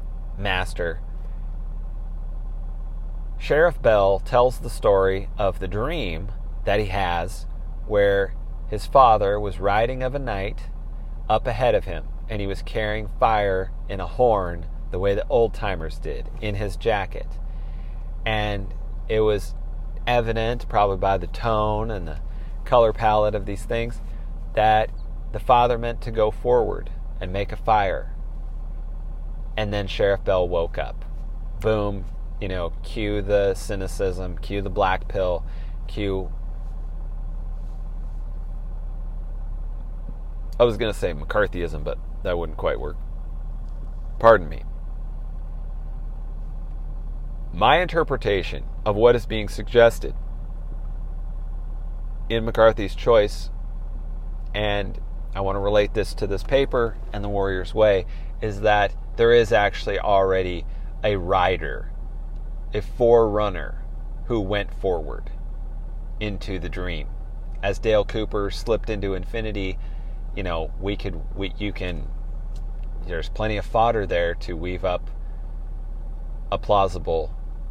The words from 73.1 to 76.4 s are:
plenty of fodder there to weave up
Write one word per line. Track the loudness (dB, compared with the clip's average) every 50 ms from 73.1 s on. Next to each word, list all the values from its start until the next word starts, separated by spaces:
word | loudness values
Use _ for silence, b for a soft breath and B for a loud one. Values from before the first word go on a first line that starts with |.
| -4 -4 -4
plenty | -4 -2 -2 -2 0 0
of | -2 -2
fodder | 0 4 4 4 4 4 2 2
there | 2 2 2 2 2 0
to | -2 -4 -4 -4
weave | -4 -4 -4 -4 -2 0
up | 0 0 -2 -4 -6 -6 -6 B B B B B B B B -6 -6 -6 -6 -6 -6 -6 -6 -6 -8 -8 -6 -6 -6 -6 -6